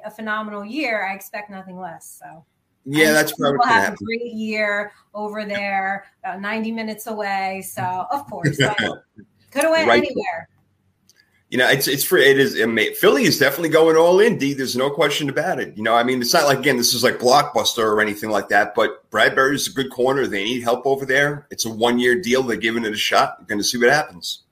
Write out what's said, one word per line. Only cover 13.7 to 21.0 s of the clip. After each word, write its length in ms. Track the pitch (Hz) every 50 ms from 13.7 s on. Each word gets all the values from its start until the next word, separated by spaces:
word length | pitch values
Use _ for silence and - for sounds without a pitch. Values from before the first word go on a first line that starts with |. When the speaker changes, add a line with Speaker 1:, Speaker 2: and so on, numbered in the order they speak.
| 147 160 160 165 160
Speaker 2:
all 220 | 160 165 175 180 190
in, 180 | 214 233 190
D. 160 | 127 131 139 143
There's 220 | 131 131 120 -
no 160 | 120 127 143
question 380 | 143 170 160 143 - - 156 139
about 300 | 131 151 151 185 170 135
it. 160 | 104 - -
You 60 | 98
know, 140 | 107 113 113
I 80 | 117 120
mean, 180 | 123 131 127
it's 100 | 120 -
not 140 | - 170 151
like, 140 | 143 135 127
again, 180 | 127 147 135
this 160 | 120 117 - -
is 100 | 117 113
like 120 | 117 -
Blockbuster 600 | - 113 123 131 147 143 147 - 113 101 - - 117
or 220 | 110 110 107 107
anything 280 | 107 107 101 101 - 110
like 200 | 107 101 98 -
that, 260 | 104 101 107 107 -
but 340 | - 107 - - - _ _
Bradbury's 580 | - 107 117 127 - 139 131 139 147 131 -
a 40 | -
good 180 | - 127 135 -
corner. 380 | - - 123 131 135 139 123
They 160 | 101 101 98 98
need 180 | 110 127 123
help 240 | 117 117 120 120 -
over 220 | 139 135 135